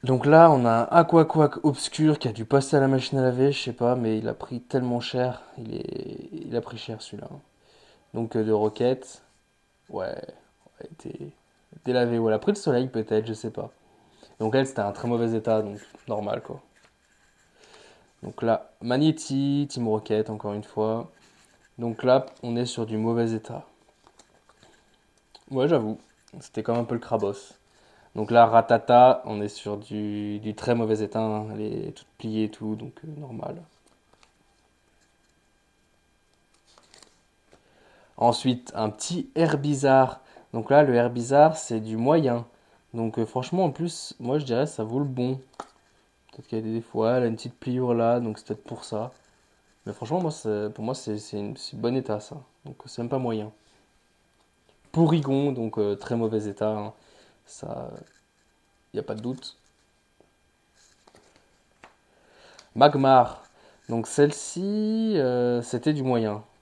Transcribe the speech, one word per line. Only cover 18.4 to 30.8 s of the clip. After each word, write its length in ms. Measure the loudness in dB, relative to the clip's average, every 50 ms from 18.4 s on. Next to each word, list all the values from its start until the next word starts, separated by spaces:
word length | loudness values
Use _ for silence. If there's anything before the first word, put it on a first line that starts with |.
là, 300 | 0 0 0 0 -2 -10 _ _
Magnéti, 840 | -4 -2 0 2 4 2 2 0 -4 -4 -2 -2 0 0 0 0 -2 -4
Team 180 | -4 -4 -2 -2
Rocket, 420 | -2 -2 -2 -2 -2 -2 0 -2
encore 220 | -6 -8 -8 -6
une 140 | -6 -8 -8
fois. 440 | -8 -4 -2 -2 -2 -2 -4 -6 -10 _ _ _ -20 _ _ _ _ _ _ _ _ _ -8
Donc 260 | -6 -6 -6 -2 2
là, 240 | 4 4 4 4 -2 -14 -12 -8
on 120 | -6 -4 -2
est 100 | -4 -4
sur 180 | -4 -6 -6
du 120 | -4 -2 -2
mauvais 340 | 0 0 0 0 0 0
état. 340 | -2 -4 -6 -8 -14 -14 -14 -16 _ _ _ _ _ _ _ -20 _ _ -20 _ _ _ _ _ _ _ _ _ _ _ _ _ _ _ _ _ _ _ _ _ _ -20 _ -8
Ouais, 180 | -2 0 2 4
j'avoue, 320 | 2 2 2 0 -6 -8 -12 _ _ _ _ _ -20 -20
c'était 220 | -20 -12 _ -8
comme 160 | -2 -2 0 0
un 60 | 0
peu 100 | -2 -4
le 60 | -6
Crabos. 560 | -4 -2 -2 0 0 -2 -4 -6 -10 -20 -20 _ _ _ _ _ _ _ _ _ _ _ _
Donc 160 | -8 -4 4
là, 160 | 8 8 8
Ratata, 800 | 10 8 6 6 6 4 2 4 6 8 10 10 10 8 4 0
on 160 | -8 -6 -6
est 60 | -6 -6
sur 300 | -8 -10 -8 -8 -8 -8
du, 640 | -8 -10 -8 -6 -6 -6 -6 -6 -6 -6 -8 -8
du 140 | -8 -8 -8
très 220 | -6 -2 0 0
mauvais 260 | 0